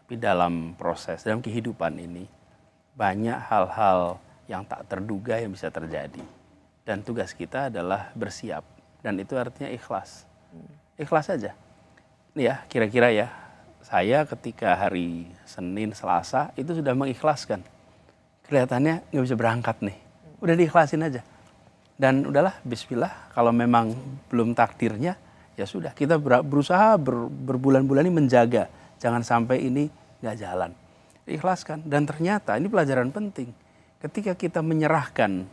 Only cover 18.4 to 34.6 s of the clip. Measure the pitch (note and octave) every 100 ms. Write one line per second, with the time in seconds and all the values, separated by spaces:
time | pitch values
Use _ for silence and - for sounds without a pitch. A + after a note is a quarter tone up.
18.4 | - C#3+ B2 B2+ D3+ E3 - D3 B2+ A#2
19.4 | A2+ A#2 A#2 A2 G2+ - - _ - -
20.4 | F#3 E3+ E3 E3+ D3+ D#3+ D#3+ B2 - -
21.4 | - _ _ _ _ - C3 C3+ C#3+ C#3+
22.4 | F#3 - B2+ A2+ - A#2+ F3 - - -
23.4 | A#2 A#2 A#2+ A#2 A2 A#2+ - - - A#2+
24.4 | A#2 A#2 A2+ - A2+ G#2+ E3 G3 - -
25.4 | - - G2+ G2 E2 - C#3+ E3 C#3+ B2
26.4 | C#3+ C#3+ C#3 F3+ A3 G#3 C3 A#2+ A#2 C#3
27.4 | C3 B2+ C3+ C3+ C3+ C3+ F3 E3 C3+ B2
28.4 | C3+ C3+ F2+ - - - A#2+ A#2+ A#2 A#2
29.4 | A2+ B2+ C3 C3 D3 - - _ A#2 G#2
30.4 | F#2+ F2+ E2+ F2 - _ _ _ - D#3
31.4 | F3+ F3+ - D3+ D#3+ C#3+ D3 D3 E3+ G#3
32.4 | - A2 F#3+ G#3+ C#3+ C3 B2 F#3+ G#3 E3
33.4 | A#2+ A2 _ _ _ _ D3+ - G3+ F3+
34.4 | F3 F3